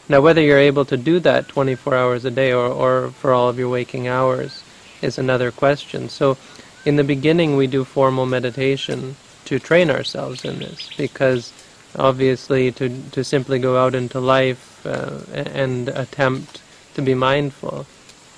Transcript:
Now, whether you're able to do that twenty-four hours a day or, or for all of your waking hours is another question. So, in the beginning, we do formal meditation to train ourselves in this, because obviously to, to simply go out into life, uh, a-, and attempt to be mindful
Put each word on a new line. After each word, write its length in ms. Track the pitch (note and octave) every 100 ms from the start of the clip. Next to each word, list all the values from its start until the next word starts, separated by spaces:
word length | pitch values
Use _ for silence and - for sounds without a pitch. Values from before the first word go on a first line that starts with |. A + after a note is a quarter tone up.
| -
Now, 100 | C#3
whether 220 | D#3 E3
you're 160 | D3+ C#3
able 280 | C#3+ C#3+ C3+
to 120 | C3+
do 220 | D3+ F3
that 280 | D3+ B2+ -
twenty-four 480 | - C3+ B2 C#3+ C3
hours 300 | B2+ B2 B2+
a 60 |
day 200 | A#2+ C3+
or, 140 | B2 B2
or 460 | C#3 C3 B2+ B2+
for 200 | C3 C#3+
all 160 | B2 B2
of 100 | A#2+
your 120 | B2
waking 380 | B2 B2 C3 B2
hours 560 | B2+ C3 B2+ C3+ - - - - -
is 160 | C#3 C3
another 340 | C3 B2+ B2
question. 580 | - C#3 C#3+ - C#3 B2
So, 280 | - C#3 C3 - - - -
in 140 | D3 D3
the 60 |
beginning, 520 | C#3+ C#3 D3+ E3+ D#3+ C#3
we 120 | C3
do 180 | C3+ B2+
formal 400 | C#3+ C3 C3 C3
meditation 880 | B2+ B2 A#2 C3+ C3+ - C3+ C3 C#3 - - -
to 140 | C3+
train 300 | - E3+ E3+
ourselves 540 | B2+ - - C3+ B2+
in 160 | C3+ C#3
this, 300 | - - - -
because 560 | C#3 - C3+ B2+ A#2+ - - - - -
obviously 760 | C3+ C3 C3 B2+ - C3+ B2+
to, 160 | A#2 C3 B2+ D3
to 120 | -
simply 360 | B2 C#3+ C3 C3
go 180 | C3 B2+
out 180 | B2+ B2+
into 240 | A#2+ C3
life, 680 | B2+ C3 C3 B2+ - - -
uh, 340 | C3+ C3+ C#3 -
a-, 240 | - C#3+ C#3+
and 340 | C3+ B2+ B2
attempt 720 | C#3 B2+ - C3 C3+ D3 - - - - -
to 60 |
be 120 | C3+
mindful 720 | B2+ C3 C#3+ C#3+ - - C#3+ C#3 - - - -